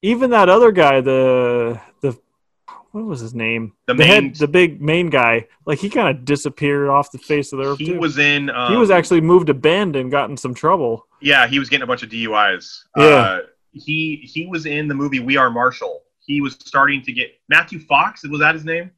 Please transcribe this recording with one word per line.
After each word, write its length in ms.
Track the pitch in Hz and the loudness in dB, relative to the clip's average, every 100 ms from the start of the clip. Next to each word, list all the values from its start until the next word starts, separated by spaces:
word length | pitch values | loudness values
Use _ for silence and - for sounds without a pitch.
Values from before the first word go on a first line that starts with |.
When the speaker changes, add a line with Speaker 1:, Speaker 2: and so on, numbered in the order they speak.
Speaker 1:
Even 280 | 190 240 262 | -2 0 2
that 180 | 233 180 | 4 6
other 220 | 196 240 | 6 6
guy, 300 | 185 147 135 | 6 4 4
the, 760 | 127 131 131 127 123 120 117 117 - _ | 2 2 2 2 0 0 -2 -6 -14 _
the, 160 | 139 120 _ _ _ _ - - _ | -8 -8 _ _ _ _ -20 -20 _
what 140 | 208 220 | -12 -10
was 140 | 143 | -10
his 140 | 113 | -10
name? 400 | 120 113 117 113 _ - | -6 -4 -4 -8 _ -4
Speaker 2:
The 60 | 127 | 2
Speaker 1:
The 100 | 156 | 6
head, 180 | 208 | 4
Speaker 2:
main 100 | 143 | 2
Speaker 1:
the 140 | 151 147 | -2 0
big 340 | 175 170 147 | 2 2 0
main 280 | 147 165 175 | -2 -2 0
guy, 380 | 143 117 113 113 _ - | 2 2 0 -4 _ -6
like, 140 | 147 | -6
he 100 | 202 | -4
kinda 240 | 240 190 | -2 -2
disappeared 760 | 127 127 143 147 - 147 143 143 | -2 -4 -4 -4 -4 -2 -2 0
off 220 | 139 143 | 0 0
the 60 | 131 | -12
face 340 | - 147 139 | -4 -4 -4
of 60 | 135 | -6
the 60 | 135 | -6
earth, 140 | 139 | -6
Speaker 2:
He 80 | 156 | -6
Speaker 1:
too. 120 | 175 | -4
Speaker 2:
was 180 | 165 139 | -4 0
in, 320 | 147 147 139 123 123 | 0 0 -4 -4 -2
Speaker 1:
He 60 | 226 | 2
was 160 | 214 | 4
Speaker 2:
um, 60 | 180 | 2
Speaker 1:
actually 240 | 165 175 | 4 0
moved 260 | 160 180 160 | 4 2 2
to 60 | |
Bend 420 | 135 151 180 196 139 | 0 2 2 -2 -4
and 140 | 127 | -2
got 180 | 143 117 | -4 -4
in 80 | 139 | -8
some 160 | 127 | -10
trouble. 540 | 123 151 185 123 113 _ _ | -4 -2 0 -2 -6 _ _
Speaker 2:
Yeah, 260 | 143 139 120 | 2 4 4
he 120 | 139 | 0
was 100 | 135 | -2
getting 140 | 139 | -4
a 40 | 123 | -2
bunch 160 | 123 | -6
of 60 | 110 | -6
D 80 | 113 | -8
U 180 | 113 107 | -4 0
Is. 480 | 101 92 - - _ - | 0 0 -10 -20 _ 4
Speaker 1:
Yeah. 80 | |
Speaker 2:
Uh, 360 | 151 143 107 92 - _ _ | 6 6 4 -2 -10 _ _
he, 440 | - - 156 160 147 | -20 -8 -6 -6 -8
he 240 | 120 156 170 | -12 -12 -10
was 180 | 175 151 | -10 -8
in 220 | 147 151 | -6 -6
the 60 | 139 | -4
movie 240 | 143 135 | -4 -4
We 180 | 120 139 | -2 0
Are 120 | 127 | 0
Marshall. 540 | 117 123 120 104 82 _ _ | 0 -2 -4 -12 -12 _ _
He 220 | - 143 | -8 -6
was 120 | 139 | -6
starting 480 | - - 139 139 139 | -10 -6 0 0 -2
to 80 | 131 | -8
get, 280 | 123 113 _ _ | -8 -10 _ _
Matthew 300 | 151 170 170 | -2 -2 -14
Fox, 440 | - 143 185 - 147 | -2 0 0 -4 -12
was 120 | 147 | -2
that 140 | 151 160 | -2 -2
his 100 | 156 | -6
name? 260 | 165 180 | -8 -8